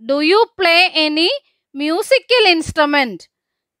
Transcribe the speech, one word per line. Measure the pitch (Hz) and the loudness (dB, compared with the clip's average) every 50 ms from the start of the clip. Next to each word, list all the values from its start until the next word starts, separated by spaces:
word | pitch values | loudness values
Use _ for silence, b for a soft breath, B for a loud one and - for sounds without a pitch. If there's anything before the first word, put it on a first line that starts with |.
| 226 | -6
Do | 226 277 285 | -4 -2 0
you | 302 311 381 427 466 - _ - | 0 2 2 2 2 0 _ -2
play | 381 339 330 339 370 359 - 311 311 302 | 0 2 2 2 2 0 0 -2 -2 -2
any | 302 311 330 392 554 554 - _ _ _ _ _ | -2 -2 -2 -2 -2 -4 -8 _ _ _ _ _
musical | - 277 294 302 330 381 440 - 539 508 - - 480 494 440 381 | -12 -8 -6 -4 -4 -4 -2 0 0 0 0 0 0 2 2 2
instrument? | 349 330 302 - - 320 302 294 294 285 269 233 190 165 - _ _ _ _ _ _ _ _ _ _ _ | 0 0 -2 -4 -2 -2 -2 0 0 -2 -2 -2 -6 -12 -16 _ _ _ _ _ _ _ _ _ _ _